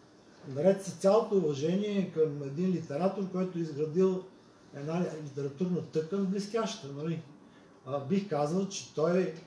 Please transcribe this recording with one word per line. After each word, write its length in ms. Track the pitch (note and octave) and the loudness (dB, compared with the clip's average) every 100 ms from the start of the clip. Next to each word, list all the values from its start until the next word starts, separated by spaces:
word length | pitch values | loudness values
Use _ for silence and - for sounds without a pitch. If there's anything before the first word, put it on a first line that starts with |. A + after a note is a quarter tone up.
| - - - - C#3+ | -20 -20 -20 -18 -8
Наред 380 | C3+ F3+ G3 - | 2 4 4 0
с 60 | |
цялото 460 | C#3 F#3+ G#3+ A3+ G3+ | 0 4 4 4 2
уважение 720 | D#3 C3+ D#3+ F#3+ G#3 G3+ F3 | 2 2 0 0 0 0 0
към 320 | D#3+ D3+ C#3+ | 2 2 0
един 280 | C#3 C#3+ F#3 | -6 -2 0
литератор, 600 | E3 - C#3+ F#3+ G3+ F#3 | 0 -2 0 0 0 -2
който 260 | F3+ F#3 E3+ | -2 -2 -2
е 40 | |
изградил 640 | D#3+ C#3+ D#3 E3 F#3+ F#3 - - - - - C#3 | -4 -2 0 4 4 2 -4 -16 -20 -20 -18 -10
една 300 | D3 E3+ F3 D#3 | -4 -2 -2 -4
литературна 580 | D3 C3 C#3 - F3+ E3 | -8 -6 -6 -2 0 0
тъкан 440 | - D#3+ D#3 G3 F#3+ | -2 -2 -2 0 0
блестяща, 600 | G3 G3 A3+ G#3 - C#3 C#3 | -2 -2 -2 -2 -4 -10 -6
нали? 260 | D#3+ D3 - - - - - - B2+ | -4 -4 -6 -18 -20 -20 -20 -18 -6
А, 140 | C#3 | -4
бих 300 | B2+ G3 G3 | 0 0 0
казал, 380 | C#3+ D3 F3+ G3 | 0 2 0 -2
че 260 | - - - | -4 -8 0
той, 380 | D#3+ F3+ F3+ - | 2 4 2 -4